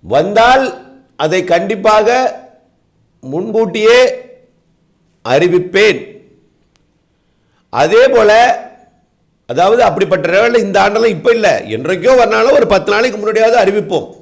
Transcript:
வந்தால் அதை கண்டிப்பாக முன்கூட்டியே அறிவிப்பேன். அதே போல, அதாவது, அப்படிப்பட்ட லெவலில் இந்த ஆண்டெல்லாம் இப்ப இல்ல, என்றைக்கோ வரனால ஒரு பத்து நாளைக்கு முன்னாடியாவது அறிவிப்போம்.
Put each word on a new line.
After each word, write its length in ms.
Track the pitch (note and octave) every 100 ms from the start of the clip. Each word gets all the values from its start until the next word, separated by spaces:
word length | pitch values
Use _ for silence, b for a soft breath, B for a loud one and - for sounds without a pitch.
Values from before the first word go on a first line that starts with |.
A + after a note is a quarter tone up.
வந்தால் 600 | D#2+ B2+ F3 G#3+ A#3 C4 C4 - - - _ _
அதை 160 | D#3 F#3 -
கண்டிப்பாக 560 | E3+ G3 G#3+ G#3+ G#3+ A3 B3+ B3+ - - _ _ _ _ _ _ _ C3
முன்கூட்டியே 680 | D3 G#3 A3 A3 A3 A3 A#3+ B3+ - - - _ _ _ _ _ _ _ _
அறிவிப்பேன். 760 | A2+ C3 F3 F3+ - F#3+ G#3+ E3 - - _ _ _ _ _ _ _ _ _ _ _ _ _ _ _
அதே 300 | A#2+ D3+ G#3+ C4
போல, 180 | A#3+ G#3+ G#3+ B3 - - - _ _ _ _ _ _ _
அதாவது, 320 | B2+ D#3+ A#3 A3
அப்படிப்பட்ட 440 | D#3+ F#3+ F#3 E3
லெவலில் 300 | F#3 A#3 A#3+ G3
இந்த 120 | G3
ஆண்டெல்லாம் 340 | G3 G#3+ A#3 F3+
இப்ப 160 | B3 A#3
இல்ல, 120 | G#3 C3+ G2+ A2
என்றைக்கோ 380 | C#3 F#3 F#3+ C4
வரனால 320 | A3+ A3 A#3 C#4+
ஒரு 100 | C#4+
பத்து 200 | G3 D#3+
நாளைக்கு 240 | G#3 B3+ G#3
முன்னாடியாவது 400 | G#3 G#3+ A3 A#3
அறிவிப்போம். 440 | G3 G#3 E3 E3+ A#2+ -